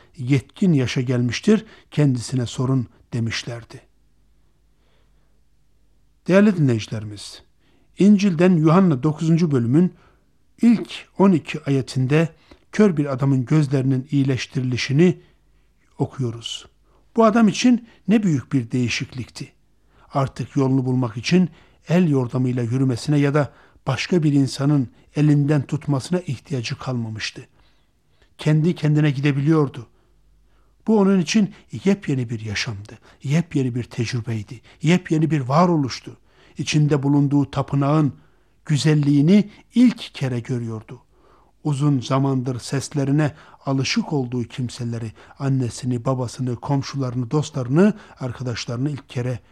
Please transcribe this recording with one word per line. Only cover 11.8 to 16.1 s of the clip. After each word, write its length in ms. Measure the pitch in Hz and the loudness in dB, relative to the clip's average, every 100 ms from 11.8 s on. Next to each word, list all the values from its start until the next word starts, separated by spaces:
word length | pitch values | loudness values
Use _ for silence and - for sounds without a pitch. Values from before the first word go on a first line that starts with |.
| 123 135 127 151 160 - _ _ _ | -2 -2 0 2 0 -4 _ _ _
kör 260 | - 214 151 | 2 2 2
bir 80 | 143 | -2
adamın 400 | 127 139 135 117 | 0 0 0 2
gözlerinin 640 | 156 139 139 131 131 131 | 2 2 0 0 -2 0
iyileştirilişini 1120 | 143 135 127 - 135 127 123 - 135 180 - _ _ _ _ _ _ _ - | 0 0 -2 -4 -6 -4 -4 0 4 4 2 _ _ _ _ _ _ _ -6
okuyoruz. 680 | 135 | -6